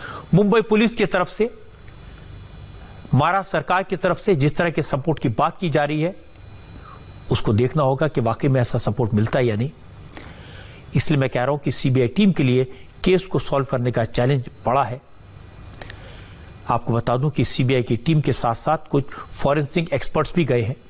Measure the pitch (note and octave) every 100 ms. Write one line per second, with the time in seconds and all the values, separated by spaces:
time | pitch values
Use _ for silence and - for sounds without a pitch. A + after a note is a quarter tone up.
0 | - - - E3+ G#3 A3+ G#3+ A3 A3+ A3+
1 | G3 F#3 F3 - A#3 - - - - -
2 | - - - - - - - - - -
3 | - C3 D#3 F#3+ F#3 E3 C#3 F#3 F#3+ F#3+
4 | F#3 E3+ - D#3+ C#3+ - E3+ D3 C3 C3+
5 | E3 D3+ C3 G#2+ D#3 - F3 D3 D3 D3+
6 | E3 G3 - - - - - - - -
7 | - - - - - G#2+ B2 D#3 C3+ C3+
8 | D#3 - A2+ A2+ C#3+ C3 A#2 A#2+ - G#2+
9 | A2+ G#2 A2+ D3 B2 G#2 C3+ - - -
10 | - - - - - - - - - D#3+
11 | - D3 C3+ B2+ B2+ D3 - - C#3+ C3
12 | A#2+ - G#3 F3 C3 B2 C3 - - -
13 | - F3+ - C#3+ - C#3 C3 B2+ B2 A#2+
14 | A2 - B2 C#3 A#2+ - - C3 B2+ B2+
15 | - - - - - - - - - -
16 | - - - - - - - A#2+ - A#2
17 | A#2 B2 D3 - A#2 - B2+ C3 A#2 A#2
18 | - D#3 C#3+ B2+ B2 A2+ - D#3+ - C#3
19 | C3+ - - - C#3+ D3 C#3 F3+ E3 B2+
20 | - E3 D3 - C3+ B2 G#2+ C#3